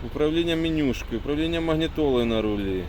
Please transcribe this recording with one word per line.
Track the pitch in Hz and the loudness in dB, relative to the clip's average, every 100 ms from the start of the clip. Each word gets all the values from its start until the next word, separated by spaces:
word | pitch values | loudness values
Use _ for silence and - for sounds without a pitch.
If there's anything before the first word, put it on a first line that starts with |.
| 123 | -8
управління | 135 151 160 170 165 | -2 0 2 0 0
менюшкою, | 165 156 143 113 - 113 | 0 2 2 0 -4 -6
управління | - 147 160 170 | -2 -2 0 0
магнітолою | 165 156 160 - 147 127 117 | 0 0 0 0 2 4 2
на | 113 | 2
рулі | 107 104 98 92 | 0 0 -2 -2